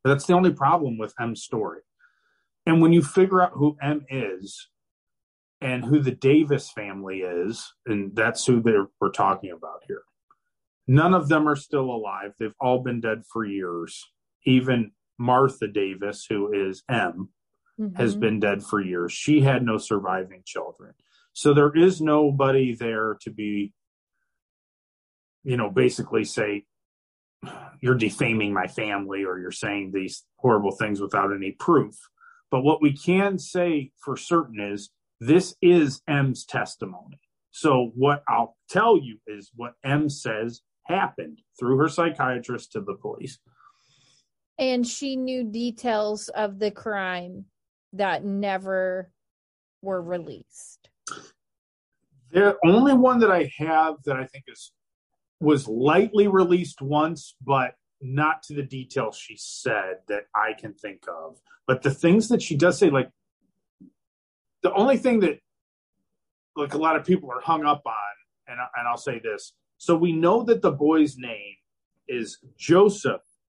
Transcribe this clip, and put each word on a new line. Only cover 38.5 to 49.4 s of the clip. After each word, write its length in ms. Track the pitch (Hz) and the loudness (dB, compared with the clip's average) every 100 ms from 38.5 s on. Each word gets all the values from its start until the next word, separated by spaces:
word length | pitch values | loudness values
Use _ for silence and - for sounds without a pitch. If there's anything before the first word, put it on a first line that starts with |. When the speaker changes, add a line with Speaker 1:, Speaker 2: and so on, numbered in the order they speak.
| _ - | _ -4
Speaker 1:
tell 280 | 190 233 190 | 0 4 4
you 200 | 127 107 - | 2 -10 -16
is 240 | 104 98 117 | -16 -16 -14
what 180 | 120 - | -14 -10
M 260 | 135 147 151 | -2 0 -2
says 520 | 139 120 107 117 120 _ _ - | -4 -6 -6 -6 -10 _ _ -6
happened 560 | 190 - - 78 76 _ _ | -4 -4 -6 -16 -18 _ _
through 180 | 123 135 | -2 0
her 120 | 156 | 0
psychiatrist 800 | 160 170 147 127 123 117 120 - | 0 -2 -2 -4 -4 -8 -10 -10
to 80 | 107 | -10
the 140 | 101 95 | -10 -10
police. 440 | 104 - - - _ _ _ _ _ _ _ _ _ _ _ - | -12 -12 -14 -16 _ _ _ _ _ _ _ _ _ _ _ -4
Speaker 2:
And 280 | 262 247 240 | -2 0 -2
she 280 | - 277 262 | -6 -6 -6
knew 280 | 254 254 | -6 -6
details 840 | 226 220 240 226 247 214 214 214 - | -6 -6 -6 -6 -4 -2 -2 -6 -8
of 300 | - 208 196 | -6 -6 -4
the 120 | 208 | -6
crime 720 | 208 226 202 185 180 180 196 196 _ _ _ _ | -4 -6 -6 -4 -6 -10 -16 -20 _ _ _ _
that 300 | 190 196 165 | -4 -2 -2
never 880 | 202 196 202 190 190 190 185 185 180 _ _ _ | -4 -4 -4 -4 -4 -2 -2 -4 -10 _ _ _